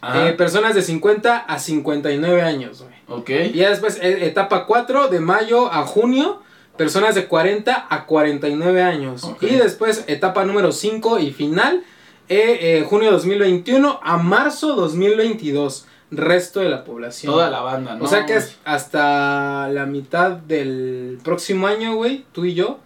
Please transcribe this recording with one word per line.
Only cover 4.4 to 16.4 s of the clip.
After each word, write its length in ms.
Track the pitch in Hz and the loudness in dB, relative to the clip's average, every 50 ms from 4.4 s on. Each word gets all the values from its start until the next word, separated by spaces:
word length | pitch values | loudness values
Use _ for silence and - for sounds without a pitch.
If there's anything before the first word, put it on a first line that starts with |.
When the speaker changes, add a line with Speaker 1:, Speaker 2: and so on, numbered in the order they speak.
| - - 208 180 180 | 0 2 0 -2 2
Speaker 2:
cuatro, 440 | - 214 240 240 - 262 277 277 269 | 2 2 2 2 2 2 2 2 2
de 120 | 180 175 | 2 0
mayo 500 | 160 165 185 208 220 226 233 240 247 240 | 2 2 2 2 2 2 2 2 2 2
a 120 | 170 156 143 | 0 -2 -2
junio, 560 | 139 - 208 226 240 254 262 294 370 403 - - _ - - _ _ _ - | 0 0 0 2 2 2 2 2 0 -2 -6 -12 _ -20 -20 _ _ _ -2
personas 360 | 160 151 151 190 208 220 214 | -2 0 2 2 2 2 2
de 120 | 196 180 | 0 0
cuarenta 600 | - - 160 160 190 202 208 208 - 254 294 - - | 0 0 2 2 2 0 0 0 0 0 -2 -2 -4
a 160 | 160 147 - | -6 -6 -2
cuarenta 420 | - 160 156 151 151 147 143 143 147 | 0 2 2 2 2 0 -2 -2 -4
y 60 | 147 | -4
nueve 280 | 151 165 180 185 185 180 | -2 0 2 2 2 2
años. 420 | 180 175 151 139 131 127 123 - | 2 0 -2 -4 -8 -8 -10 -12
Speaker 1:
Ok. 180 | 170 - - - | -12 -10 -4 -2
Speaker 2:
Y 140 | 208 254 | 0 2
después, 480 | 262 240 202 - - 220 226 214 220 - | 4 4 2 2 0 -2 0 0 -2 -2
etapa 400 | - 147 139 - 185 185 202 196 | -4 -4 -2 -2 -2 0 0 -2
número 260 | 196 196 202 190 170 139 | 0 0 2 2 2 0
cinco 460 | - - 208 220 220 220 226 233 220 | 0 -4 -4 -4 -2 0 0 2 2
y 140 | 160 139 135 | 0 -2 -4
final, 500 | - 151 147 156 180 226 277 349 359 - - - _ - - - _ _ _ | -4 -4 -2 0 2 2 2 0 -2 -4 -6 -20 _ -20 -20 -20 _ _ _
eh, 480 | 180 202 220 226 233 190 170 165 165 160 | 2 2 4 4 2 2 2 2 2 2
eh, 80 | 151 135 | 2 2
junio 240 | 202 208 220 220 202 | 2 2 4 4 4
dos 140 | 170 151 | 4 2
mil 120 | 175 196 202 | 0 0 2
veintiuno 600 | 202 190 180 175 175 - 247 269 277 285 269 - - | 2 2 2 2 0 2 2 4 4 4 2 -2 -2
a 140 | 156 175 | -2 0
marzo 580 | 170 170 170 196 226 285 294 285 - - 311 285 | 2 2 4 2 4 2 2 -2 -2 -2 -2 0
dos 200 | 233 175 160 151 | 0 0 0 0
mil 220 | 170 190 202 214 | 0 2 2 4
veintidós. 680 | 220 220 233 220 - 165 151 139 143 147 139 135 - - - _ _ _ _ | 2 2 0 0 -4 -4 -4 -2 -2 -2 -2 -4 -8 -16 -20 _ _ _ _
Resto 500 | - 143 151 160 175 180 | -6 -4 0 2 2 2